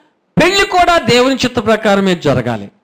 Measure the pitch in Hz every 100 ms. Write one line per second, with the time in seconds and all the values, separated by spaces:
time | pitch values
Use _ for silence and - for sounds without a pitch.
0 | _ _ _ - 349 392 403 370 349 339
1 | 226 240 254 269 247 247 208 214 220 196
2 | 190 175 147 127 120 113 101 _